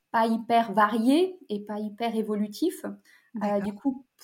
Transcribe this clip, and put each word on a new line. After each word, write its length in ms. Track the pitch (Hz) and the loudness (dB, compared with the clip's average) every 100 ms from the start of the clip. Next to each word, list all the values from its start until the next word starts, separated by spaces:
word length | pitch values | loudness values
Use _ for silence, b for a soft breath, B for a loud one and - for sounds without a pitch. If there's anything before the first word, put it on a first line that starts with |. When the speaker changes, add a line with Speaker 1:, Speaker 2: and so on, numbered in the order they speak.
| _ | _
Speaker 1:
pas 140 | 233 226 | 0 2
hyper 460 | 226 - 233 226 | 0 2 2 4
varié 680 | 196 208 233 233 294 370 - - | 4 4 4 4 4 4 -2 -8
et 120 | 208 | -8
pas 180 | 208 208 | -6 -8
hyper 360 | 214 202 233 | -8 -6 -4
évolutif. 720 | 220 208 208 208 - 339 - | -2 -2 -2 -4 -2 -2 -2
Euh, 60 | 202 202 b b b 220 | -8 -12 b b b -4
Speaker 2:
D'accord. 220 | 208 208 | -2 0
Speaker 1:
du 120 | 190 | -2
coup, 320 | 202 277 262 - _ | -4 -4 -4 -8 _